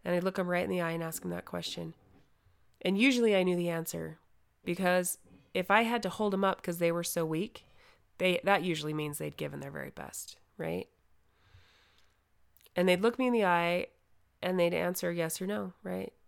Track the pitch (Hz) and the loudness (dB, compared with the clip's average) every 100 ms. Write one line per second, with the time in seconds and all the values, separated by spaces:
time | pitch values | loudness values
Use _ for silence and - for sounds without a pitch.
0 | - 180 185 190 180 180 180 185 170 165 | 0 0 0 -2 -2 0 0 -2 -2 -4
1 | 165 165 180 175 - 175 165 - 82 - | -6 -6 -8 -8 -8 -8 -8 -8 -10 -12
2 | _ - _ _ _ _ _ _ - 196 | _ -20 _ _ _ _ _ _ -2 4
3 | 262 247 226 196 185 175 175 165 165 170 | 4 6 4 6 4 2 0 -2 -4 -8
4 | 160 156 _ _ _ _ - 175 185 180 | -8 -12 _ _ _ _ -6 0 4 4
5 | 180 - - - _ - 180 202 233 240 | 2 -6 -12 -20 _ -4 4 4 4 0
6 | 190 - 214 190 196 - - 170 170 170 | -2 -2 0 2 2 0 -4 0 2 2
7 | 170 - 160 160 208 - - - - _ | -2 -2 -2 -2 -4 -8 -20 -20 -20 _
8 | _ _ 185 175 185 196 180 156 151 151 | _ _ 2 2 4 2 2 -2 -4 -4
9 | 151 147 151 - 147 143 143 147 - - | -6 -6 -8 -6 -8 -8 -10 -10 -10 -12
10 | - - - - _ - 80 170 - _ | -14 -12 -14 -18 _ -8 -4 -4 -6 _
11 | _ _ _ _ _ - _ _ _ _ | _ _ _ _ _ -20 _ _ _ _
12 | _ _ _ _ _ _ _ - 185 180 | _ _ _ _ _ _ _ 0 4 4
13 | 220 240 254 240 190 175 170 175 - _ | 2 2 2 4 4 4 2 0 -4 _
14 | _ _ _ _ 180 180 170 175 175 180 | _ _ _ _ -2 2 2 2 -2 -2
15 | 175 170 165 - 185 208 190 - 185 185 | -4 -2 -4 -4 -6 -6 -8 -10 -8 -8
16 | 190 _ | -8 _